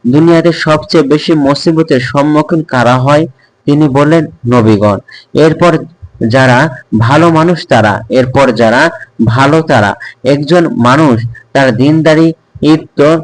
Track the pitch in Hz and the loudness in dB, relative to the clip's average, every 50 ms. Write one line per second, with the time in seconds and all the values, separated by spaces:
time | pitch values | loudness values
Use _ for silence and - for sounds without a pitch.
0 | - 120 127 151 165 170 170 165 160 170 160 - - 160 156 151 - - - 165 | -2 0 0 2 2 2 2 2 2 0 -2 -2 -2 -2 -2 -2 -2 -2 -2 0
1 | 143 131 147 151 - - 160 151 139 139 143 139 - 175 165 160 160 - 143 127 | 0 0 -2 -2 0 -2 -2 0 0 -2 -2 -2 -2 -2 0 0 0 0 -2 -2
2 | 127 127 - 143 143 151 151 151 156 - 175 160 156 - - 127 117 120 127 127 | -2 -2 -2 -2 -2 0 0 -2 -2 -2 -4 -4 -4 -4 -4 0 0 0 0 0
3 | 127 139 147 151 160 170 - _ _ _ _ _ _ - 143 147 156 147 127 139 | 0 0 0 0 -2 -4 -8 _ _ _ _ _ _ -2 0 0 0 0 0 0
4 | 147 151 160 165 156 160 - _ - 117 123 123 110 110 110 98 104 104 98 92 | 0 2 0 0 -2 -4 -10 _ -4 -2 0 2 2 2 2 2 0 -2 -2 -2
5 | _ - - - - _ - - - 160 156 160 175 180 160 156 - - - _ | _ -16 -20 -20 -20 _ -2 0 0 0 2 2 2 2 2 0 -2 -8 -18 _
6 | - - _ - 120 113 113 131 131 131 123 123 147 160 131 - - _ - 110 | -20 -20 _ -6 -4 -2 0 2 2 2 2 2 0 -2 -6 -12 -12 _ -4 -2
7 | 113 117 143 156 170 170 165 156 160 175 180 160 - - 135 120 110 107 98 - | 0 2 2 2 2 2 2 2 0 0 -2 -4 -2 0 0 0 2 0 -2 -4
8 | - - - 131 127 127 131 139 135 127 113 110 117 110 113 131 156 165 - - | -6 -2 -2 -2 -2 0 0 0 0 0 0 0 0 0 2 2 0 -2 -2 -8
9 | - _ _ - 117 110 113 127 135 143 151 160 156 156 143 113 104 101 98 - | -18 _ _ -4 -2 -2 0 0 0 2 2 0 0 0 0 0 0 -2 -4 -8
10 | - - - _ - 123 143 143 147 139 170 175 170 156 - - 117 120 131 151 | -14 -20 -20 _ -2 -2 -2 -2 0 0 0 0 0 0 -2 0 0 2 2 2
11 | 160 143 120 110 113 - - - _ _ _ 143 135 131 110 123 131 147 156 160 | 2 2 0 0 -4 -8 -12 -16 _ _ _ 0 0 0 0 0 0 0 2 2
12 | 151 156 156 156 165 165 160 _ _ _ _ - - 147 156 156 - - _ - | 2 2 2 2 2 0 -2 _ _ _ _ -4 0 0 0 0 -2 -10 _ 0
13 | 143 151 165 165 | 0 2 0 -2